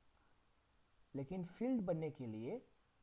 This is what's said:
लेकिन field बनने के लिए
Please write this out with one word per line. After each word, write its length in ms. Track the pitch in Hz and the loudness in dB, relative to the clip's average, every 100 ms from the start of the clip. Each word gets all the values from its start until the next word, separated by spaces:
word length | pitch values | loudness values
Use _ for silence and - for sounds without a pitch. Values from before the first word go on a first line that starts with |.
| _ _ _ _ _ _ _ _ _ _ - | _ _ _ _ _ _ _ _ _ _ -8
लेकिन 300 | 135 139 185 | -6 -4 -4
field 380 | 175 - 247 247 | -4 0 4 4
बनने 280 | 185 160 156 | 4 2 0
के 160 | 139 120 | -2 -4
लिए 400 | 107 123 240 - _ _ _ | -4 -2 -4 -8 _ _ _